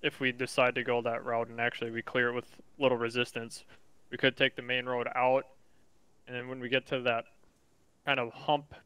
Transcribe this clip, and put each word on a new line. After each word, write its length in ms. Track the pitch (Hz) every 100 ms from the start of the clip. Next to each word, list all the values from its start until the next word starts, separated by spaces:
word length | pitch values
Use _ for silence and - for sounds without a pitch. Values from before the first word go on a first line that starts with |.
if 160 | 151 -
we 120 | 131
decide 440 | 123 127 - 123
to 80 | 123
go 180 | 123 120
that 200 | 117 117
route 240 | 123 117 117
and 140 | 117
actually 300 | 117 - 117
we 100 | 113
clear 280 | - 127 120
it 40 |
with 120 | 120 - - - -
little 180 | 135 120
resistance, 680 | 117 123 120 120 113 - - - - - -
we 80 | -
could 180 | 135
take 200 | - 131
the 60 | -
main 240 | 123 127 123
road 200 | 123 120
out, 300 | 123 127 131 - - - - - _ - _ -
and 80 |
then 120 | 123 127
when 100 | 131
we 80 | 123
get 200 | 131 -
to 120 | 135
that 240 | 123 117 - - - _ _ _ _ _
kind 140 | - 135
of 140 | 117
hump 400 | - - 143 147 -